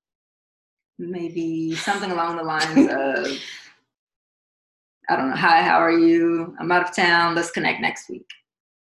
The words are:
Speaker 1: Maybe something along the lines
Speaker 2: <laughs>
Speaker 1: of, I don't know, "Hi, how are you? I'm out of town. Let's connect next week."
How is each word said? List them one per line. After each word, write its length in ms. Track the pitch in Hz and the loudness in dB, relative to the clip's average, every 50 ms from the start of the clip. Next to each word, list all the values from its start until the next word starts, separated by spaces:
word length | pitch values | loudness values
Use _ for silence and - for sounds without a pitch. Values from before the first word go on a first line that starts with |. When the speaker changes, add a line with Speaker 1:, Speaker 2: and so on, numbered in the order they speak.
| _ _ _ _ _ _ _ _ _ _ _ _ _ _ _ _ _ _ _ - | _ _ _ _ _ _ _ _ _ _ _ _ _ _ _ _ _ _ _ -14
Speaker 1:
Maybe 760 | 175 175 185 175 170 160 160 165 165 165 160 160 160 160 165 | -12 -10 -8 -8 -8 -8 -6 -6 -4 -4 -4 -4 -4 -4 -4
something 360 | 160 - 208 202 196 202 185 | -4 -4 -4 -4 -4 -4 -4
along 260 | 175 170 165 170 170 | -4 -2 -2 -4 -4
the 60 | 165 160 | -6 -6
lines 340 | 160 156 156 156 160 160 | -4 -2 -2 -2 2 2
Speaker 2:
<laughs> 0 | - - - | 2 2 2
Speaker 1:
of, 460 | 131 135 135 135 135 - - 135 139 - - - - - - - _ _ _ _ _ _ _ _ _ _ _ _ _ _ _ _ _ _ _ _ _ _ _ _ _ _ - - | 2 -2 -2 -2 -2 -2 -4 -4 -6 -8 -10 -14 -16 -18 -20 -20 _ _ _ _ _ _ _ _ _ _ _ _ _ _ _ _ _ _ _ _ _ _ _ _ _ _ -4 -2
I 60 | 165 | -2
don't 140 | - - 131 | -2 -2 -4
know, 40 | 131 | -2
"Hi, 260 | - 185 170 165 175 180 | 0 4 4 6 6 4
how 160 | 170 165 165 | 4 4 4
are 120 | 165 165 165 | 4 4 4
you? 580 | 170 165 165 165 170 165 170 170 165 170 180 - - | 6 6 6 6 4 4 2 0 -2 -4 -6 -10 -8
I'm 120 | - 170 | -2 0
out 160 | 180 175 170 | 2 2 0
of 80 | - - | 0 -2
town. 400 | 208 180 175 170 170 170 170 165 | 0 2 4 4 4 2 2 0
Let's 160 | 170 160 - | -2 -4 -4
connect 300 | - 190 156 165 165 - | -4 -2 -2 -2 -2 -2
next 280 | 160 156 - - - - | -4 -6 -6 -6 -14 -14
week." 180 | - - - _ - _ _ _ _ _ _ _ _ _ _ | -16 -16 -16 _ -20 _ _ _ _ _ _ _ _ _ _